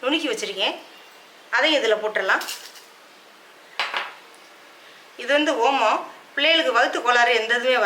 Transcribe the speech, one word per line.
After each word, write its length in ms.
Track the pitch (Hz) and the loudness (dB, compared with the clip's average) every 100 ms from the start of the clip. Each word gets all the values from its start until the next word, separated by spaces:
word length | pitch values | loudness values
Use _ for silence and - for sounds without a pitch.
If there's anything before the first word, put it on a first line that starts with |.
நுணுக்கி 240 | 247 311 294 | -2 -2 -2
வச்சிருக்கேன், 440 | 220 196 185 233 339 - - - - - - - 240 | -6 -6 -4 -4 -6 -14 -20 -20 -20 -20 -20 -6 0
அதையும் 220 | 294 294 | 2 2
இதுல 160 | 226 214 | 2 0
போட்டுடலாம். 420 | 214 208 190 262 - - - - - - - - - - - - - - - - - - - - - - - - - - - - | 0 -2 0 -2 -2 -12 -16 -20 -20 -20 -20 -20 -20 -20 -20 -20 -14 -8 -6 -6 -10 -14 -20 -20 -20 -20 -20 -20 -20 -20 -20 -10
இது 100 | 240 285 | 0 2
வந்து 140 | 302 254 247 | 2 2 2
ஓமம், 320 | 277 220 311 - - - - | 2 2 0 -4 -16 -12 -2
பிள்ளைகளுக்கு 400 | 294 330 254 233 | 2 2 2 2
வயித்து 240 | 294 320 240 | 2 0 2
கோளாறு 260 | 240 240 233 | 4 4 2
எந்த 120 | 226 240 | 0 0
இதுவுமே 220 | 247 247 | 2 2